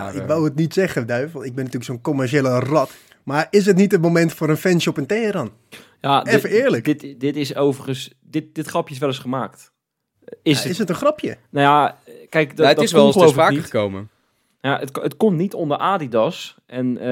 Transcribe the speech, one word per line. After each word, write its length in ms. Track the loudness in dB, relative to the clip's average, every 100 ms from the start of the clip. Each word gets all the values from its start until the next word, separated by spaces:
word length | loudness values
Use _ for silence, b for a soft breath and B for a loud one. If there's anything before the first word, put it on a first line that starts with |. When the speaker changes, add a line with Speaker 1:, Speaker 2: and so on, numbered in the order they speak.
| -10
Speaker 1:
Maar, 100 | -8
Speaker 2:
ik 60 |
Speaker 1:
eh, 60 | -4
Speaker 2:
wou 160 | 0
het 120 | 0 0
niet 180 | -2
zeggen, 340 | 0 0 -2 -4
Duif, 240 | -4 -4
want 140 | -8 -10
ik 100 | -8
ben 80 |
natuurlijk 280 | -8 -8 -8
zo'n 100 | -8
commerciële 580 | -4 -2 0 0 2 0
rat. 320 | 2 0 0 -6 b b
Maar 240 | -4 -2 2
is 160 | 2 4
het 100 | 4
niet 160 | 4
het 100 | 4
moment 320 | 4 2 2
voor 160 | 0 -2
een 80 | 0
fanshop 400 | 2 2 0 -4
in 80 | -4
Teheran? 460 | -4 -4 -4 -8 -12 _ B B B
Speaker 3:
Ja, 240 | 0 0 2
Speaker 2:
Even 240 | 0 2
Speaker 3:
dit, 100 | 2
Speaker 2:
eerlijk. 240 | 2 0 0
Speaker 3:
dit, 340 | -4 -6 -6
dit 160 | -4 -4
is 200 | -6 0
overigens... 580 | 0 0 -6 -10 -10 _
Dit, 340 | _ -8 -8 -10
dit 120 | -6
grapje 260 | -4 -4
is 60 | -4
wel 100 | -4
eens 80 | -4
gemaakt. 520 | -6 -6 -8 -12 -20 _ _ _ _ _ -20 -6
Is 140 | 0 0
Speaker 2:
Ja, 40 |
Speaker 3:
het 100 | 0
Speaker 2:
is 60 | -4
het 120 | -4
een 60 | -2
grapje? 420 | -2 -2 -6 -10 _
Speaker 3:
Nou 160 | 2 4
ja, 320 | 4 2 -2 -20 -20 -6
kijk, 180 | -2 -2
dat, 80 | 2
Speaker 1:
Nou, 100 | 4
het 80 | 4
Speaker 3:
dat 80 | 4
Speaker 1:
is 60 |
wel 100 | 6
Speaker 3:
kon, 60 | 6
Speaker 1:
eens 60 |
te 60 | 8
Speaker 3:
geloof 160 | 6 6
ik, 60 |
Speaker 1:
vaak 100 | 2
Speaker 3:
niet. 120 | 2
Speaker 1:
gekomen. 460 | -2 -4 -4 -6 -14 _ _ _ _ _
Speaker 3:
Ja, 180 | -4 -4
het, 160 | -4 -6
het 160 | -6 0
kon 180 | 0 0
niet 180 | -2
onder 240 | -4 -4 -2
Adidas. 800 | -2 -2 -2 0 0 -2 -16 -18 _
En, 320 | -6 -4 -4
eh, 80 | -2